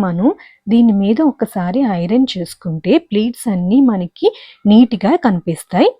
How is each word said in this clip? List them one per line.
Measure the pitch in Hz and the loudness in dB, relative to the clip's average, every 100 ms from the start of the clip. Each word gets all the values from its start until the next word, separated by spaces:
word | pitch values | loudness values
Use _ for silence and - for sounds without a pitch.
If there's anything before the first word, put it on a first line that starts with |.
| 190 | 2
మనం | 170 226 415 - _ - | 0 -2 -2 -10 _ -2
దీని | 233 233 202 | 2 2 2
మీద | 196 226 311 | 0 0 0
ఒకసారి | - 220 196 175 220 262 180 | -2 -6 -6 -4 -2 -2 -2
ఐరన్ | 170 233 262 185 | -2 0 -2 -4
చేసుకుంటే | 170 - 175 160 170 302 - | -10 -10 -10 -6 0 0 0
ప్లీట్స్ | 202 233 240 240 | -4 -4 -6 -6
అన్నీ | 190 180 247 262 | -4 0 2 2
మనకి | 196 175 - 415 - - _ 202 | 0 -6 -4 -4 -4 -14 _ 4
నీట్ | 214 240 202 196 | 6 4 0 -2
గా | 349 233 | 0 0
కనిపిస్తాయి. | 180 175 160 - 180 381 | -2 -4 -8 -4 0 0